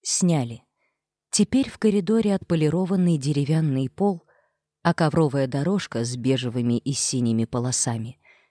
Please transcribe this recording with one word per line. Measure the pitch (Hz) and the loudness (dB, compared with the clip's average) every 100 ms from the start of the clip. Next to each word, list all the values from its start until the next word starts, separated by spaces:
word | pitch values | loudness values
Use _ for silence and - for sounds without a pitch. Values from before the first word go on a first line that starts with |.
сняли. | - - 180 156 117 117 _ _ _ _ _ _ _ | -6 0 2 2 -2 -8 _ _ _ _ _ _ _
Теперь | - 208 262 - | 0 2 0 -2
в | - | 0
коридоре | 220 202 175 226 214 | 0 2 2 0 2
отполированный | 196 - 165 151 165 180 190 175 156 | 0 0 0 2 0 0 2 2 2
деревянный | 135 143 143 160 156 131 131 | 0 0 0 2 2 0 -2
пол, | - 202 175 _ _ _ _ _ _ 170 | 0 -2 -2 _ _ _ _ _ _ -2
а | |
ковровая | 170 156 156 151 139 131 | 2 2 4 2 2 -2
дорожка | 139 165 196 - 117 | 0 0 -2 -4 -6
с | 117 123 | -4 -2
бежевыми | 123 131 127 123 120 117 | 0 0 -2 -2 0 0
и | 139 | -2
синими | 127 - 131 117 113 | -4 -2 0 0 0
полосами | 113 123 127 - 127 113 113 - _ _ _ | 0 -2 -4 -2 -2 -4 -8 -14 _ _ _